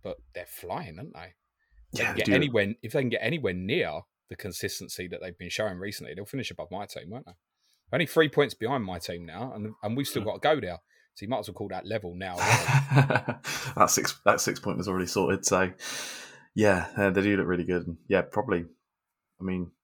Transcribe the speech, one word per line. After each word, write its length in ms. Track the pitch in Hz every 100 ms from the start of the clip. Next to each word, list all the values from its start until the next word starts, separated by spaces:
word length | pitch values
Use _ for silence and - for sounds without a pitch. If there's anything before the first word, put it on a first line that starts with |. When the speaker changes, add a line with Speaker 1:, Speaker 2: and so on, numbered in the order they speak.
Speaker 1:
but 140 | 98 - -
they're 120 | 92 87
flying, 520 | - 90 123 101 82
aren't 140 | 147
they? 220 | - 85 _ _ _ _ _ -
If 40 | -
they 40 |
Speaker 2:
Yeah, 20 | -
Speaker 1:
can 80 | -
Speaker 2:
they 20 |
Speaker 1:
get 60 | 107
Speaker 2:
do. 60 |
Speaker 1:
anywhere, 420 | 127 147 113 98 113
if 100 | 113
they 80 | 151
can 80 | 123
get 120 | 110
anywhere 320 | 117 165 107
near 480 | 90 92 156 90 76 - _ -
the 60 | -
consistency 720 | 98 - 98 - 90 - 90
that 100 | 87
they've 160 | 92 85
been 120 | 87
showing 280 | - 107 90
recently, 360 | 101 - -
they'll 120 | 90 104
finish 240 | 139 113
above 200 | 87 80
my 140 | 95 98
team, 240 | - 82
won't 160 | 120 -
they? 80 | - _ _ _ _ _
Only 120 | 135 160
three 240 | 165 151
points 240 | - 135
behind 320 | - 110 135 95
my 120 | 87
team 260 | - 87 82
now, 260 | 87 131
and, 200 | 107 107 -
and 140 | 104 123
we've 100 | 139
still 140 | 127
Speaker 3:
Hmm. 80 | 104
Speaker 1:
got 40 | 95
to 140 | 143 151
go 40 |
there. 180 | 110 82 _ _ _
So 100 | - 101
you 20 |
might 100 | 123
as 100 | 107
well 60 | 90
call 120 | 101
that 180 | 92 -
level 300 | 110 92 87
now. 200 | 95 90
Speaker 2:
<laughs> 1040 | 92 120 - 139 - 127 135 - - - - - - -
That 140 | -
six, 240 | - - - 104
that 140 | 107
six 180 | - -
point 180 | 101 95
was 100 | 95
already 200 | 92 90
sorted. 380 | 101 92 95 -
So, 260 | 92 92 - - - - - - - - -
yeah, 320 | 104 90 87 -
uh, 120 | 98
they 120 | 95
do 140 | 101 98
look 100 | 87
really 160 | 90 85
good. 220 | 90 87
And 100 | 85 -
yeah, 140 | 95
probably, 440 | 87 104 104 87 85 _ _ _ _ _ _ -
I 40 |
mean 280 | 92 92 87 _